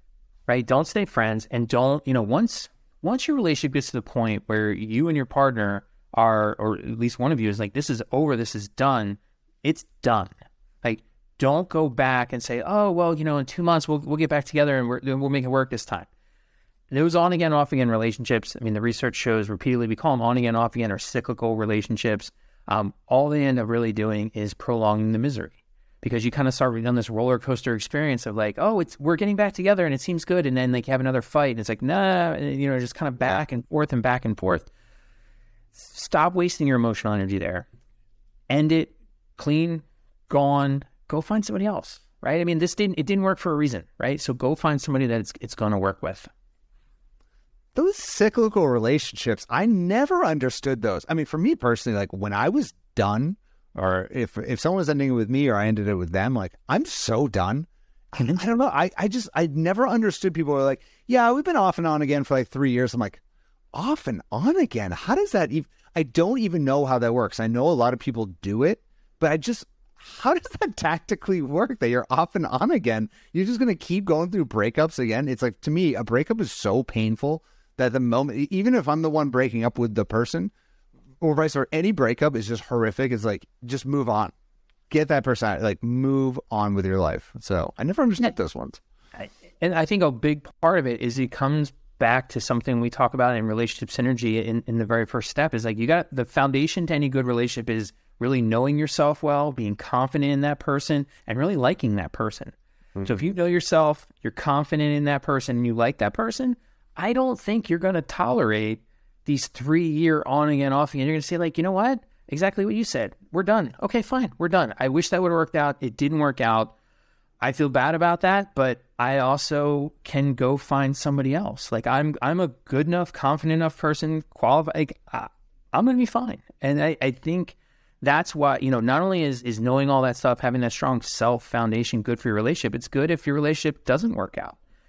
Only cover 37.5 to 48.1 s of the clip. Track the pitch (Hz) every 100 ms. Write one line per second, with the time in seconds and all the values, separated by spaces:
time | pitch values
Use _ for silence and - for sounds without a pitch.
37.5 | 90 - - _ _ _ _ _ _ -
38.5 | 139 151 160 156 - - _ _ - -
39.5 | 151 170 165 - _ _ _ _ 143 143
40.5 | 143 139 139 - _ - 151 156 214 208
41.5 | 214 208 202 - - _ _ - 156 175
42.5 | 165 170 - 208 170 147 196 190 185 180
43.5 | 151 151 110 - - 123 143 - 127 127
44.5 | 156 160 143 - 131 131 117 104 - 113
45.5 | - 107 104 95 95 76 - - - _
46.5 | _ _ - _ _ _ _ _ _ _
47.5 | _ _ - 339 415 -